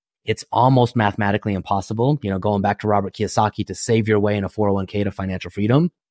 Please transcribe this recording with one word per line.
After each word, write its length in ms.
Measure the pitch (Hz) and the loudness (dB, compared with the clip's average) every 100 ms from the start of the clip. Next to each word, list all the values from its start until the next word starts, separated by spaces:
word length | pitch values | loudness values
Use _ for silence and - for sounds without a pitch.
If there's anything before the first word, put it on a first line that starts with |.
| _ _ - | _ _ -8
it's 180 | 107 - | -8 -2
almost 440 | 107 127 131 120 117 | 2 4 6 4 2
mathematically 580 | 104 98 101 101 107 | 0 2 0 0 -2
impossible, 680 | 95 - 98 - 110 127 147 | -4 -2 -4 -2 -2 0 0
you 80 | 101 | -2
know, 100 | 95 | -2
going 220 | 104 101 | 0 0
back 180 | 101 101 | 0 -2
to 80 | 107 | 0
Robert 260 | 101 98 | 0 0
Kiyosaki, 520 | - 101 - 107 - 98 | -4 -2 0 0 -2 -8
to 80 | 92 | -6
save 320 | - 113 107 | 0 0 2
your 120 | 104 | 2
way 160 | 104 104 | 2 0
in 80 | |
a 60 | 95 | -4
four 200 | - 104 | -2 0
oh 40 | |
one 140 | 98 92 | 0 -4
k 160 | 104 | -4
to 80 | 101 | -4
financial 400 | - 95 92 87 | -4 -6 -6 -8
freedom 400 | - 104 135 175 _ _ | -4 2 2 2 _ _